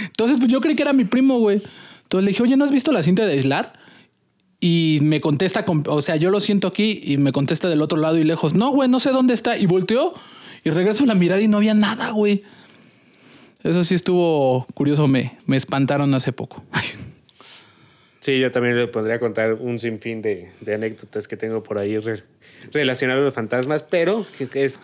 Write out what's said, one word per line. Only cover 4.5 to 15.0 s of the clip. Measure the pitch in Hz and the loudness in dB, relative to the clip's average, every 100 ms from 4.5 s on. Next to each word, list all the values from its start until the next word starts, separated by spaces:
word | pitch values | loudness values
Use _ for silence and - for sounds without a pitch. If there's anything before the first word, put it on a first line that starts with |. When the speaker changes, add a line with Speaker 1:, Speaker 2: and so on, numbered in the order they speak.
| _ | _
Speaker 1:
Y | 175 170 160 151 | 0 2 2 2
me | 151 156 | 2 2
contesta, | 165 143 185 220 | 0 0 0 -2
con, | 202 160 139 | -2 -2 0
o | 147 | -2
sea, | 143 160 | -2 0
yo | 180 | 2
lo | 202 | 0
siento | 202 202 190 | 0 0 0
aquí | 190 214 202 | 0 -2 -2
y | - 139 | -2 0
me | 139 | 0
contesta | 131 143 160 185 | 0 -2 -2 0
del | 156 | 0
otro | 151 160 | 0 0
lado | 156 165 | 0 2
y | |
lejos, | 156 160 156 | 2 0 0
"No, | 170 247 | 2 2
güey, | 277 262 | 2 2
no | 254 | 2
sé | 277 | 2
dónde | 262 254 | 2 2
está." | 233 240 226 | 0 -2 0
Y | 190 | 2
volteó | 185 180 226 339 - - - - - | 2 2 0 0 -4 -16 -20 -20 -10
y | - | -4
regreso | 156 185 214 269 | 0 0 2 2
la | |
mirada | 202 175 190 | 4 2 2
y | 214 | 2
no | 208 | 4
había | 214 | 2
nada, | 214 202 220 240 | 2 0 -2 -4
güey. | 214 208 202 - - - - _ _ _ _ - - - _ | 0 2 0 -4 -20 -20 -20 _ _ _ _ -20 -20 -20 _
Eso | 156 175 | -2 0
sí | 170 | 2
estuvo | 180 - 180 170 156 135 127 123 | 0 0 2 2 2 2 0 -2
curioso, | - 139 147 | -4 0 2